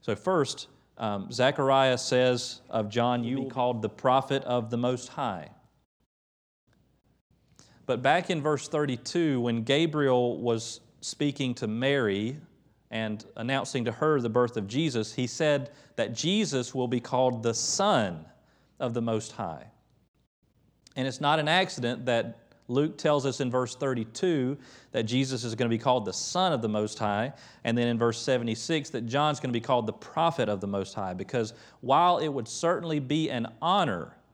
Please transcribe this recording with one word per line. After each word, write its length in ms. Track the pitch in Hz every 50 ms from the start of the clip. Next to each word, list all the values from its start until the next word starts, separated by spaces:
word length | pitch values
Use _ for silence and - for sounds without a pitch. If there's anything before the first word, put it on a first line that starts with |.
So 140 | - - 107
first, 520 | 95 - 185 190 170 139 - - - - - - _ _ _ _ -
um, 320 | 117 110 101 101 95 -
Zechariah 640 | 123 113 123 135 143 147 139 135 135 135 135 131 127 123
says 640 | - - 131 127 127 127 123 120 123 - - - - -
of 200 | - 113 107 104
John, 340 | 104 120 117 123 123 120 117
"You 140 | 117 127 135
will 80 | -
be 40 | 135
called 320 | - 135 123 123 120 113
the 80 | 110 107
prophet 540 | - - - 135 127 135 131 135 139 131 -
of 260 | - 123 123 113 113
the 80 | 120 117
Most 300 | 123 123 127 123 - -
High." 420 | - - 143 117 98 87 76 80 - _ _ _ _ _ _ _ _ _ _ _ _ _ _ _ _ _ _ _ _ _ _ _ _ _ _ _ _ _ _ _ _ _ _ _ _ _ _ _ _ _ - _ _ _ _
But 160 | - 127 117
back 280 | 127 135 151 180 175 -
in 120 | 185 160
verse 260 | 139 151 151 139 - -
thirty-two, 720 | - 151 151 139 127 120 - - - 175 170 156 139 123
when 220 | 120 120 117 117 113
Gabriel 760 | 117 135 147 165 165 151 151 143 135 127 123 123 120 117 78
was 400 | 120 120 117 113 110 - - - _ _ _ _
speaking 520 | - - - _ 147 147 135 - 139 127 120
to 120 | - - 110
Mary 680 | 107 117 127 135 143 139 123 104 98 98 107 117 139 151 - - _ _ _ _ _ _ _ _
and 340 | 113 113 110 110 107 107 - - - -
announcing 480 | 113 120 135 135 - - - 135 117
to 60 | 117
her 300 | 110 - 151 156 156 139
the 80 | 120 117
birth 260 | 107 123 123 120 -
of 120 | 113 101 95
Jesus, 460 | 110 135 165 160 123 117 110 - -
he 140 | - 160 -
said 440 | - - 165 151 147 143 131 123 - - - - _
that 180 | - 113 104 123
Jesus 640 | - - 160 190 214 214 156 143 131 123 - -
will 120 | 135 127 120
be 140 | 123 123
called 420 | 117 - 131 127 131 127 123 117 113
the 100 | 117 110
Son 720 | - - - - - 196 208 196 135 110 95 87 80 80 - - _ _ _ _ _ _ _ _ _
of 140 | 127 123 113
the 80 | 120
Most 320 | 117 117 113 110 107 - -
High. 320 | - 110 87 80 64 - - _ _ _ _ _ _ _ _ _ _ _ _ _ _ _ _ _ _ _ _ _ _ _ - _
And 120 | - 131 135
it's 120 | 123 -
not 200 | 151 143 151 160
an 80 | 151 151
accident 580 | 160 185 190 - - - 123 117 123 123 127
that 340 | 123 123 117 113 - - - - _ - _ _ -
Luke 280 | 123 135 151 156 151 -
tells 280 | - 156 151 143 131
us 160 | 139 123 -
in 100 | 143 123
verse 240 | 120 127 127 117 -
thirty-two 840 | - 143 135 131 120 110 113 - - - 180 170 147 127 127 143 143 - - - - - _ -
that 100 | 113 113
Jesus 400 | 107 120 127 135 131 131 120 113
is 100 | 117 107
gonna 160 | 110 123 117
be 80 | 117 110
called 280 | 113 139 127 123 104
the 80 | 98 90
Son 400 | - - - - 175 185 185 160
of 80 | 123
the 80 | 110 110
Most 280 | 107 107 107 107 - -
High, 360 | 110 104 101 101 113 135 - - - - - - _
and 120 | 117 117 120
then 120 | 120 120
in 80 | 120 113
verse 240 | 120 117 113 113
seventy-six 680 | - - 131 123 117 117 110 - - - 170 156 143 -
that 160 | - 123 120 113
John's 340 | 117 143 147 151 147 -
gonna 100 | - 131
be 80 | 120 120
called 280 | 113 - 131 123 113 107
the 40 |
prophet 560 | 107 - - - - 156 165 170 156 - 120 104
of 140 | 104 98
the 60 | 98 98
Most 260 | 98 98 95 - -
High, 200 | - 101 92 92
because 400 | 92 98 - - 123 113 110 - - - - - _
while 380 | - 120 135 151 175 180 175 -
it 100 | 151 156
would 180 | 139 135 113 -
certainly 540 | - - - 165 180 - 170 165 160 151
be 280 | 135 127 147 160 156 -
an 180 | 123 120 117 - - -
honor 540 | - 165 185 208 180 120 98 87 71 64 - - _ _